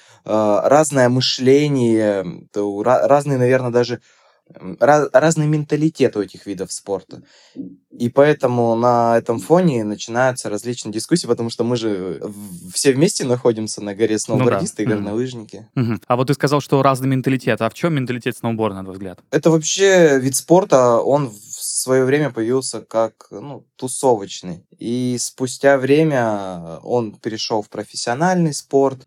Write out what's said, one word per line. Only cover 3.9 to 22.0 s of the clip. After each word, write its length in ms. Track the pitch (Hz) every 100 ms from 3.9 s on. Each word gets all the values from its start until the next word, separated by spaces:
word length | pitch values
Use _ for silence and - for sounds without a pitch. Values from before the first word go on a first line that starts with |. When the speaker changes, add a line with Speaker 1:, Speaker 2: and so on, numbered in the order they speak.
| 120 _ _ _ _ _
Speaker 1:
м, 220 | - 90 -
ра-, 300 | 123 151 139
разный 360 | 131 156 151 151
менталитет 680 | 151 147 151 156 - 123 104
у 40 |
этих 240 | 95 - 101
видов 260 | 92 90
спорта. 500 | - - 95 - - - _ _ - - - _
И 180 | - 120
поэтому 640 | 139 147 147 127 123 117 113
на 420 | 123 120 117 117
этом 220 | 117 113
фоне 420 | 98 175 175 120
начинаются 640 | 104 101 - 117 131 127 110
различные 420 | 104 117 120 110
дискуссии, 340 | 107 - 170 117
потому 240 | 120 117
что 140 | -
мы 120 | 117 120
же 440 | 110 98 95 82
в-, 500 | 104 101 104 87 90
все 200 | - 139
вместе 320 | 131 160 -
находимся 580 | 135 123 123 110 107 -
на 120 | 101 98
горе, 180 | 110 107 -
Speaker 2:
Ну 80 | 123
да. 80 |
Speaker 1:
сноубордисты 400 | 120 101 87 -
и 20 | 110
Speaker 2:
Мгм. 80 |
Speaker 1:
горнолыжники. 760 | 107 101 110 127 117 104 98 110
Speaker 2:
Мгм. 260 | 139 117 104 -
А 100 | 123
вот 120 | 131
ты 60 |
сказал, 260 | 139 139 143
что 200 | - 139
разный 260 | 135 131 131
менталитет. 520 | 131 127 131 - 110
А 80 | 113
в 60 |
чём 200 | - 175
менталитет 420 | 147 123 123 123 -
сноуборда, 400 | 117 110 107 95
на 60 |
твой 100 | 95
взгляд? 240 | 95 95 90 _
Speaker 1:
Это 180 | 160 165
вообще 680 | 160 156 - 196 185 165 135
вид 160 | 131 131
спорта, 640 | - 175 208 135 123 117
он 280 | 107 143 131
в 60 | 104 - - - -
своё 220 | 127 131